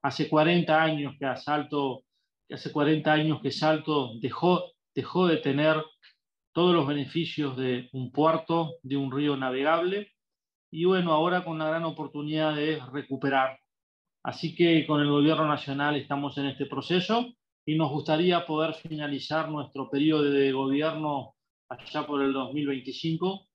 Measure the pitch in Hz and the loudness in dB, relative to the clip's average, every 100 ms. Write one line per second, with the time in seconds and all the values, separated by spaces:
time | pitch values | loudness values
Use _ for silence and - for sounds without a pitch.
0 | 139 131 - 151 160 175 156 156 160 151 | -6 -4 0 4 4 4 4 2 2 0
1 | 139 - 135 120 - 147 139 147 139 123 | -6 -6 -6 -6 -4 -4 -2 -2 -2 -4
2 | _ _ _ _ _ 131 147 151 143 156 | _ _ _ _ _ -12 -6 0 2 2
3 | 151 151 156 143 139 - 156 156 156 147 | 2 2 2 0 -4 0 0 0 0 -2
4 | 127 113 120 - 175 180 - _ _ - | -2 -6 -8 0 2 2 -2 _ _ -8
5 | 170 180 180 156 143 139 156 156 156 _ | -4 0 2 2 0 2 2 2 -2 _
6 | _ _ _ _ _ - 180 170 139 147 | _ _ _ _ _ 2 4 4 2 -2
7 | 135 170 165 - 143 127 131 123 - 131 | -2 -4 -4 -4 -4 -2 -2 -4 -6 -10
8 | 127 - 156 165 - 165 160 - 127 139 | -6 2 4 2 0 0 0 -6 -6 -4
9 | 135 131 147 139 131 131 143 165 175 202 | -2 -2 0 0 -2 0 2 2 2 -2
10 | 202 _ _ _ _ _ _ 160 175 185 | -6 _ _ _ _ _ _ 0 2 4
11 | 175 156 165 180 170 160 156 165 165 151 | 4 2 2 0 -2 -4 -2 -2 -4 -6
12 | 147 147 151 156 156 151 151 151 123 139 | -10 -8 -4 0 0 0 -2 -2 -6 -10
13 | - 135 139 135 131 - _ _ _ _ | -8 -4 0 2 0 -4 _ _ _ _
14 | _ _ - - 165 - 170 160 147 147 | _ _ -12 -8 -8 2 4 4 4 2
15 | 143 143 147 156 156 147 143 139 143 147 | 4 4 4 4 2 0 -4 -2 0 0
16 | - 143 143 143 139 135 139 135 - 175 | -2 -4 -4 -4 -4 -4 -6 -6 0 -2
17 | 180 226 247 _ _ _ - 156 139 147 | 2 -2 -2 _ _ _ -4 0 0 -2
18 | - 156 180 170 170 156 160 156 165 156 | 0 2 4 2 0 -2 -2 -4 -10 -8
19 | 147 135 - 156 156 151 131 135 127 139 | -6 -6 -4 -4 -2 -6 -8 -8 -4 2
20 | 156 156 143 139 135 131 135 139 156 156 | 4 4 4 4 2 2 0 0 0 -2
21 | 156 139 120 _ _ _ _ 123 - 151 | -4 -4 -6 _ _ _ _ -16 -8 -8
22 | 147 143 139 135 127 143 143 135 127 123 | -4 0 0 0 -4 -4 -4 -4 -8 -6
23 | 165 160 185 190 _ | -4 -2 -4 -6 _